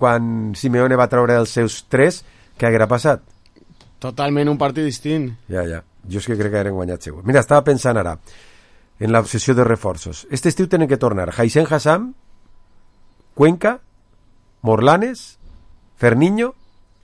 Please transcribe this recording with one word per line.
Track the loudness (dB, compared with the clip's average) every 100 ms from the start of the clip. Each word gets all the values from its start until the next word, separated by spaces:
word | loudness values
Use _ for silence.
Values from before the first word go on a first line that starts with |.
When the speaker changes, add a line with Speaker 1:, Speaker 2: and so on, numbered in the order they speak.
Speaker 1:
quan | 0 0 -2 -4 -6 -6
Simeone | -2 0 2 2
va | 2
traure | 2 2 2
els | 0
seus | -2 -2 -4 -4
tres, | 2 2 0 -12 _ _ -4
què | 0
haguera | 2 2
passat? | 2 0 -2 -4 -20 _ _ -20 -20 -20 -14
Speaker 2:
Totalment | -12 -6 -2 0 0
un | 0
partit | -2 -2
distint. | -6 -6 -4 -4 -6 -10 -8
Speaker 1:
Ja, | -6 -6
ja. | -8 -14 _ -10
Jo | -8
és | -6
que |
crec | -4 -2
que | -2
hagueren | -2
guanyat | -4 -6 -8 -10
segur. | -8
Mira, | 2 2 4
estava | 4 4
pensant | 0 0 0
ara | -2 -8 -14 -20 -20 -20 _ -20 _ _
en | 0
l'obsessió | 0 0 -2 0
de | 2 2
reforços. | 0 -2 -8 -12 -16 -10
Este | -4 -2
estiu | 0 0
tenen | 0 0
que | 0
tornar | 0 -2 -4 -2
Haisen | 0 2 0
Hassam, | 0 2 0 -2 -14 -20 -20 -20 -20 -20 -20 -20 _ -20 _ _ 2
Cuenca, | 2 4 -2 -4 -12 _ _ _ _ _ _ _
Morlanes, | 0 4 4 4 0 -6 -18 -20 -20 -20 -20 -20 _ _
Ferniño | 2 4 2 2 -4 -6 -20 _ _ _